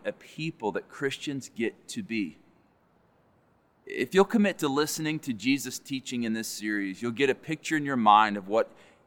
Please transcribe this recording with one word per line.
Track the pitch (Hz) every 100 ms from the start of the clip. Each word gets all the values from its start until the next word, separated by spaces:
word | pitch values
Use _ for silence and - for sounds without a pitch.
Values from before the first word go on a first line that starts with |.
| 104
a |
people | - - - 160 - 107
that | 90 -
Christians | - 139 131 - 139 -
get | - 113 - -
to | -
be. | 95 113 90 - _ _ _ _ _ _ _ _ _ _ _ _ _ _ -
If | - 123 185
you'll |
commit | 196 226 202 -
to | 151
listening | 135 151 - 156 156
to | 143
Jesus' | 110 117 139 123 -
teaching | - 135 - 123
in | 117
this | 110 110
series, | - 107 104 98 90
you'll | 120
get | 113 139
a | 123
picture | - 156 - 156
in |
your | 143 131
mind | 107 104 107 101
of | 95
what | 110 - - - _